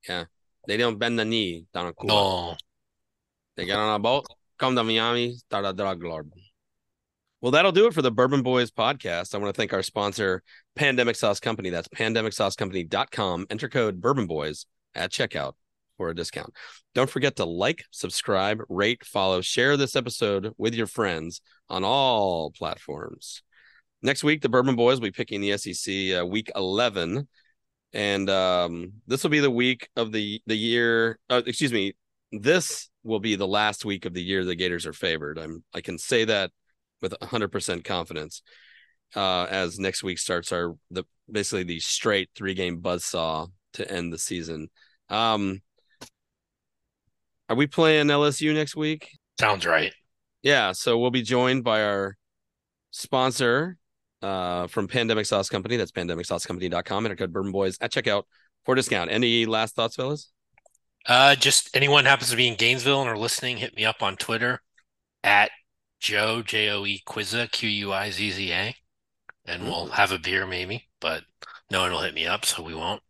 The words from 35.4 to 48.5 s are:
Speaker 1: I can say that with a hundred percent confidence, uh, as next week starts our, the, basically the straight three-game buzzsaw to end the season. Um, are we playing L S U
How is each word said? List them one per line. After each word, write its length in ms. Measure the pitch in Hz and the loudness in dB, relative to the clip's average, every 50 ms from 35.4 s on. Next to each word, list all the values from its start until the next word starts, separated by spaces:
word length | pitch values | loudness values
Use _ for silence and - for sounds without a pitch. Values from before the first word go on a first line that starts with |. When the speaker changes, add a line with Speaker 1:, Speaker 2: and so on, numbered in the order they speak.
| 80 78 82 82 - _ - | -10 -10 -12 -14 -16 _ -12
Speaker 1:
I 80 | 98 | -10
can 160 | - - 90 80 | -8 -8 -10 -10
say 260 | - - 135 117 113 | -4 0 2 2 4
that 260 | 110 110 101 92 90 _ _ _ _ _ _ _ _ _ _ | 2 2 0 0 -4 _ _ _ _ _ _ _ _ _ _
with 120 | - 95 95 - | -8 -8 -8 -8
a 60 | - | -10
hundred 260 | - - 117 104 95 | -6 -2 -2 -2 -2
percent 320 | - 101 - - 92 87 80 | -4 -6 -4 -4 -6 -6 -4
confidence, 580 | - 98 90 85 - 85 76 76 85 - - _ _ - - - - - - _ _ _ _ _ _ - | -4 -4 -4 -4 -6 -8 -10 -10 -10 -14 -20 _ _ -20 -20 -20 -20 -20 -20 _ _ _ _ _ _ -6
uh, 300 | 104 98 95 92 90 87 | -2 -2 0 0 0 -2
as 340 | - 95 95 92 85 85 92 | -2 -2 -2 -2 -2 -4 -4
next 240 | 98 95 92 - | -4 -4 -4 -4
week 160 | - 95 90 - | -6 -6 -6 -6
starts 320 | - - 92 87 85 - | -4 -2 -2 -4 -2 -4
our, 260 | 90 87 87 85 82 - _ _ | -4 -4 -4 -4 -6 -10 _ _
the, 140 | 87 92 92 _ _ _ _ - | -10 -10 -10 _ _ _ _ -6
basically 340 | 107 107 101 - - 98 92 | -4 -4 -4 -2 -2 -4 -4
the 160 | 87 85 82 | -4 -6 -6
straight 500 | - - - - - 113 104 98 92 _ _ | -4 -4 -4 -2 0 0 0 0 0 _ _
three-game 460 | - 98 95 95 92 92 90 87 85 | -8 -6 -6 -4 -2 -4 -4 -4 -4
buzzsaw 680 | 87 90 90 90 - - - 90 82 80 80 78 80 87 92 _ _ _ - | -4 -4 -4 -2 -4 -4 -4 -2 -2 -2 -2 -4 -6 -8 -14 _ _ _ -10
to 140 | - - - | -10 -8 -6
end 200 | 95 87 87 85 82 | -6 -6 -6 -6 -6
the 40 | 80 | -6
season. 520 | - - - 87 80 82 82 78 78 82 _ _ _ _ _ _ _ _ | -6 -6 -6 -6 -6 -8 -8 -10 -10 -14 _ _ _ _ _ _ _ _
Um, 500 | 104 107 113 113 110 107 101 95 95 98 _ _ _ _ _ _ _ _ - - _ _ _ _ _ _ _ _ _ _ _ _ _ _ _ _ _ _ _ _ _ _ _ _ _ _ _ _ | -2 0 2 2 2 0 0 -2 -4 -6 _ _ _ _ _ _ _ _ -20 -20 _ _ _ _ _ _ _ _ _ _ _ _ _ _ _ _ _ _ _ _ _ _ _ _ _ _ _ _
are 80 | 117 | 0
we 100 | 123 147 | 0 0
playing 440 | 143 - - 165 156 156 151 147 147 | 0 2 4 6 6 6 6 6 4
L 140 | 143 143 147 | 4 4 4
S 160 | 147 143 - | 2 2 0
U 140 | 151 151 | 0 2